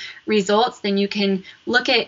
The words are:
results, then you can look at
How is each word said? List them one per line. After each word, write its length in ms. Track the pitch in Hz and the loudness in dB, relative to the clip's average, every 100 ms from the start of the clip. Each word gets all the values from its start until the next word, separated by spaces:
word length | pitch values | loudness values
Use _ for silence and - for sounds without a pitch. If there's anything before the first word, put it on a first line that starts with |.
| - - - | -12 -12 -2
results, 540 | 214 190 208 240 - | 0 2 2 2 -2
then 180 | 208 196 | -2 -2
you 120 | 202 | -2
can 340 | 208 196 190 - - - | -2 0 -2 -6 -12 -2
look 240 | 247 269 | 0 2
at 180 | 240 | 0